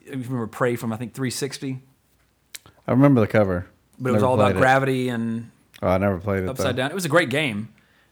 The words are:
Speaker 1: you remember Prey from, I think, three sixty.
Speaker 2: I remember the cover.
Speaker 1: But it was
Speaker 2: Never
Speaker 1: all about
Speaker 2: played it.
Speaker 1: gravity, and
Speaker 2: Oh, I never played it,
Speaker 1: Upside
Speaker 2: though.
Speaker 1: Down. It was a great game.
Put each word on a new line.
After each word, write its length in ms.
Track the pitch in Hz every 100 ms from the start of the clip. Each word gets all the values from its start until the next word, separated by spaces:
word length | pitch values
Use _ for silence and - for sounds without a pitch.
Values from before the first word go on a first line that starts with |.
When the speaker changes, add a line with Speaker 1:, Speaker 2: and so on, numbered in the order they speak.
| -
Speaker 1:
you 60 |
remember 340 | 135 120 131 110
Prey 300 | - 127 123
from, 180 | 117
I 20 | 110
think, 160 | 120
three 180 | - 131
sixty. 520 | - 135 - 139 131 - _ _ _ _ _ _ - _ _ -
Speaker 2:
I 60 |
remember 280 | 123 143 127
the 60 | 104
cover. 400 | 113 98 90 95 _ _ -
Speaker 1:
But 120 | 127
it 20 |
was 100 | 113
Speaker 2:
Never 40 | 127
Speaker 1:
all 80 |
about 100 | 123 104
Speaker 2:
played 40 | 92
it. 40 |
Speaker 1:
gravity, 480 | 131 135 135 131 127
and 400 | 117 113 113 117 - _ -
Speaker 2:
Oh, 60 | 98
I 100 | 92
never 200 | 101 92
played 240 | 101 95
it, 40 | 92
Speaker 1:
Upside 260 | 131 131
Speaker 2:
though. 40 | 123
Speaker 1:
Down. 120 | 131
It 40 |
was 100 | 185
a 40 | 170
great 180 | 165 156
game. 380 | 135 151 104 113 _ _ _ _